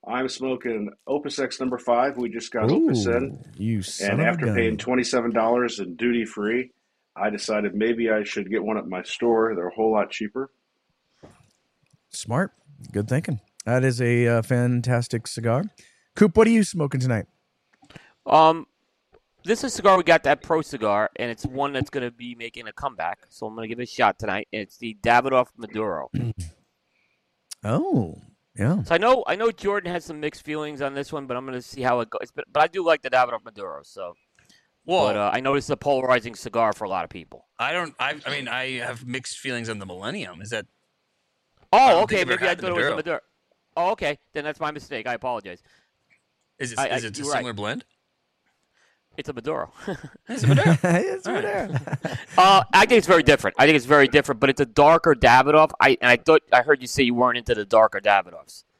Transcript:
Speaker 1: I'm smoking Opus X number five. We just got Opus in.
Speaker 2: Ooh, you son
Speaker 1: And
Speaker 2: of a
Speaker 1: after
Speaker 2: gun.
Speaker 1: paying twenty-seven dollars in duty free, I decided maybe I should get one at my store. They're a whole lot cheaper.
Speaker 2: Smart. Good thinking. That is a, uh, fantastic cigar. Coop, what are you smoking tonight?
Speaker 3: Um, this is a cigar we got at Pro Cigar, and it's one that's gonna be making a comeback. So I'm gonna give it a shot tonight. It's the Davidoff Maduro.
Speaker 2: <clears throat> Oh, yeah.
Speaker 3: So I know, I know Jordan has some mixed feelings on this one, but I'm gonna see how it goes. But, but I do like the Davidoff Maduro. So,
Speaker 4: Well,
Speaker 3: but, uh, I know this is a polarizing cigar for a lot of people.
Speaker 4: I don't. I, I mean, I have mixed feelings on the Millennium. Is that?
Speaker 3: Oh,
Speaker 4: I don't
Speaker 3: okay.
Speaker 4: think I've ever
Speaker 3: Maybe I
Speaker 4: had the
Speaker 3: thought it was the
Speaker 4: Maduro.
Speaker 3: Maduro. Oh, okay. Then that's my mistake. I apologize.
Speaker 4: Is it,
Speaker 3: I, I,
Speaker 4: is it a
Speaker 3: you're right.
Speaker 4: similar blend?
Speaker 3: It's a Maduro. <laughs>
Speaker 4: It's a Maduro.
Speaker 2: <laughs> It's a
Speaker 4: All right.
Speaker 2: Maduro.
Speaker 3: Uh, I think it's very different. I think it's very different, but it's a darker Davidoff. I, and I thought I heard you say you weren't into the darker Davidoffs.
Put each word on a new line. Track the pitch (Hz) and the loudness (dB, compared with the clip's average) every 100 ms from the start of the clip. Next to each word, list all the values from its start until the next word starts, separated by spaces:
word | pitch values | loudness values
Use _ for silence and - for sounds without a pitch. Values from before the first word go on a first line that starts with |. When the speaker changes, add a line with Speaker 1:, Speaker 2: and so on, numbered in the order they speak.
| - | -6
Speaker 1:
I'm | 120 131 | -6 -6
smoking | - 131 127 127 110 104 - - | -6 -6 -6 -6 -6 -8 -12 -6
Opus | 147 147 139 | -6 -6 -6
X | 127 - | -6 -6
number | 131 120 | -6 -6
five. | - 120 135 123 | -2 0 0 -2
We | 120 | -8
just | 113 - | -8 -8
got | 120 113 | -2 0
Opus | 269 320 123 104 | 2 2 2 0
in. | 120 | 0
Speaker 2:
Ooh, | 135 - - - | -2 -10 -20 -8
you | 107 110 | -4 -4
son | 92 - 101 | -6 -6 -2
Speaker 1:
And | 110 | 0
Speaker 2:
of | 165 | 0
a | |
Speaker 1:
after | 175 127 | 0 -2
Speaker 2:
gun. | |
Speaker 1:
paying | 107 113 110 | 0 0 -2
twenty-seven | 123 127 120 131 117 | -2 -2 0 -2 0
dollars | 113 113 123 120 107 | 0 2 0 0 -4
in | 90 85 | -10 -4
duty | 123 120 110 | -2 -2 -4
free, | - 104 123 127 _ _ _ _ - | -6 -4 -4 -6 _ _ _ _ -6
I | 107 | -4
decided | 104 - 107 104 | -4 -4 -2 -2
maybe | 95 110 117 113 | -2 -2 0 0
I | 107 | -2
should | 101 - 92 | -2 -8 -4
get | 107 | -4
one | 101 107 | -4 -6
at | - | -6
my | 92 | -10
store. | - - 117 113 113 | -10 -4 0 2 0
They're | 98 87 | -2 -8
a | |
whole | 98 110 | -2 0
lot | 110 95 | 0 -2
cheaper. | - 107 131 135 _ _ _ _ _ _ _ - _ _ _ _ _ _ _ _ | -6 -8 -8 -10 _ _ _ _ _ _ _ -20 _ _ _ _ _ _ _ _
Speaker 2:
Smart. | - - 123 196 _ _ _ - | -16 -6 -4 -4 _ _ _ -8
Good | 101 107 | -6 -2
thinking. | 131 - 117 _ _ | -2 -2 -8 _ _
That | - 127 | -2 0
is | 131 120 | 0 0
a, | 120 120 120 | 0 2 2
uh, | 117 | 2
fantastic | 113 123 123 123 120 120 120 117 - | 0 0 0 0 0 -2 -2 -6 -8
cigar. | - 117 120 202 _ _ _ _ | -6 -2 -2 -4 _ _ _ _
Coop, | - 208 214 | 2 4 6
what | 226 | 6
are | |
you | 226 | 4
smoking | 202 170 143 135 | 2 -2 -4 -2
tonight? | 131 110 90 _ _ _ _ _ _ - _ _ - | 0 -2 -4 _ _ _ _ _ _ -20 _ _ 2
Speaker 3:
Um, | 156 160 165 - _ _ _ _ _ _ _ | 6 6 4 -6 _ _ _ _ _ _ _
this | 170 226 | -4 -4
is | |
a | 269 | -2
cigar | - 190 190 | 2 4 4
we | |
got | 165 165 143 | 4 4 4
at | 143 | 0
Pro | - 165 | 0 -2
Cigar, | 156 127 107 101 107 - | -2 -4 0 0 -2 -4
and | 120 | -8
it's | 113 - | -8 -10
one | 131 139 | -4 -4
that's | 139 117 | -4 -4
gonna | 143 123 | -6 -8
be | 117 120 | _ -18
making | 117 117 - 113 | -14 -16 -14 -18
a | |
comeback. | - 139 104 85 95 _ | -10 -10 -6 -8 -8 _
So | - 110 | -14 -12
I'm | |
gonna | 110 113 | -10 -10
give | 117 | -10
it | |
a | 123 | -10
shot | - 110 - | 0 0 0
tonight. | 107 98 - | -6 -6 -6
It's | 110 98 _ | -10 -10 _
the | 117 107 | -14 -6
Davidoff | 117 120 131 131 123 - | 2 2 4 0 0 -8
Maduro. | 113 107 107 80 65 | -12 -6 -6 -6 -8
Speaker 2:
<clears throat> | - 120 107 82 _ _ _ _ _ _ _ _ _ _ - 104 | -8 -8 -8 -14 _ _ _ _ _ _ _ _ _ _ -10 -4
Oh, | 131 370 294 90 - _ _ _ - | -2 0 -2 -2 -10 _ _ _ -4
yeah. | 107 190 | -2 -2
Speaker 3:
So | - | 0
I | 170 | 0
know, | 220 262 - | 4 2 0
I | 180 | -2
know | 226 | -2
Jordan | - 196 202 175 | -2 -2 -2 -4
has | 175 | -8
some | 165 151 | -10 -8
mixed | 151 - | -8 -8
feelings | - 151 151 147 | -10 -8 -8 -6
on | 139 | -6
this | 139 139 | -6 -8
one, | 151 135 | -10 -8
but | 123 | -8
I'm | 131 | -8
gonna | 127 | -12
see | - 135 | -12 -4
how | 127 123 | 0 0
it | 113 | -2
goes. | - 120 | -8 -10
But, | - - | -12 -6
but | 151 | 0
I | 165 | 0
do | 190 | 0
like | 165 156 | 0 0
the | 135 | 2
Davidoff | 127 123 117 | 2 2 -2
Maduro. | 117 104 95 71 | -12 -14 -12 -14
So, | 73 - 90 87 _ _ _ _ _ _ | -16 -14 -14 -14 _ _ _ _ _ _
Speaker 4:
Well, | - 180 131 | -4 0 2
Speaker 3:
but, | 104 | 2
uh, | 104 | 0
I | 120 | 0
know | 131 | 0
this | 139 | -2
is | 131 | -2
a | 135 | -4
polarizing | 143 135 127 123 113 | 0 0 2 0 0
cigar | 110 117 117 113 | -14 -6 0 0
for | 101 | 0
a | 104 | -6
lot | 95 | -6
of | 82 | -6
people. | 92 80 - _ - | -12 -20 -20 _ -8
Speaker 4:
I | 127 | -6
don't. | 175 165 - | -4 -8 -6
I, | 131 151 139 | -6 -6 -8
I | |
mean, | 143 127 | -8 -6
I | 123 131 127 | -6 -6 -8
have | 120 123 123 | -8 -10 -10
mixed | 127 127 - | -10 -10 -12
feelings | 135 120 113 | -8 -8 -8
on | 107 | -10
the | 95 | -12
Millennium. | 90 104 202 120 85 | -12 -10 -10 -12 -14
Is | 104 | -10
that? | 113 - _ _ _ _ _ _ _ _ _ _ | -10 -10 _ _ _ _ _ _ _ _ _ _
Speaker 3:
Oh, | 208 | 6
Speaker 4:
I | 262 | 6
don't | 175 | 6
Speaker 3:
okay. | 214 208 | 4 0
Speaker 4:
think | 175 | 0
I've | |
ever | 120 | 0
Speaker 3:
Maybe | 135 | 0
I | |
Speaker 4:
had | 175 | -2
the | |
Speaker 3:
thought | 185 | -4
it | |
was | 175 | -2
the | 156 | -2
Speaker 4:
Maduro. | 135 | -4
Speaker 3:
Maduro. | 165 156 _ _ _ _ _ - | -6 -8 _ _ _ _ _ -4
Oh, | 175 | -2
okay. | 226 156 147 _ | -2 -4 -6 _
Then | 156 | -10
that's | 147 151 | -8 -6
my | 151 | -8
mistake. | 151 117 127 113 | -8 -12 -10 -6
I | |
apologize. | 117 131 117 98 90 _ _ _ _ _ _ _ _ _ _ | -6 -6 -8 -10 -18 _ _ _ _ _ _ _ _ _ _
Speaker 4:
Is | 127 | -8
it, | 117 | -4
Speaker 3:
I, | 139 | -4
I, | 127 | -4
Speaker 4:
is | |
it | 113 101 | -6 -10
a | |
Speaker 3:
you're | 143 | -6
right. | 135 | -4
Speaker 4:
similar | 123 | -6
blend? | 104 104 147 - _ _ _ _ _ _ _ _ _ _ _ _ - | -8 -6 -8 -12 _ _ _ _ _ _ _ _ _ _ _ _ -16
Speaker 3:
It's | 143 | -12
a | |
Maduro. | 127 120 156 - - - | -10 -8 -6 -8 -12 -12
<laughs> | 151 147 - - | -10 -12 -20 -12
Speaker 4:
It's | 262 | -2
a | 117 | 4
Maduro. | 143 - 160 | 4 4 4
Speaker 2:
<laughs> | |
It's | 180 170 - 381 208 | 2 0 0 -6 -6
a | |
Speaker 4:
All | - | -4
right. | 208 202 - | -4 -4 -4
Speaker 2:
Maduro. | 139 - - 160 143 - - | -6 -6 -8 -8 -10 -4 4
Speaker 3:
Uh, | 185 190 - | 6 6 4
I | 190 214 | 2 6
think | 233 | 4
it's | 180 | 6
very | 175 | 4
different. | 151 143 101 - | 6 4 2 4
I | 139 | 6
think | 156 | 6
it's | 123 | 4
very | 147 135 | 6 6
different, | 147 139 120 | 4 2 0
but | 135 | 0
it's | 131 | 2
a | 131 | 0
darker | 110 147 165 165 | 4 6 6 4
Davidoff. | 131 117 123 135 151 156 - | 4 6 6 6 6 4 4
I, | 131 - | 4 4
and | 123 | 4
I | 123 | 4
thought | - 156 _ | 6 4 _
I | 123 | 4
heard | 120 143 | 6 2
you | 127 | 2
say | - | 0
you | 123 | 0
weren't | 120 123 120 | 2 2 0
into | 113 | -2
the | 110 | -4
darker | 101 113 110 101 | 4 6 6 4
Davidoffs. | 101 101 90 82 71 - _ | 2 2 2 -16 -20 -20 _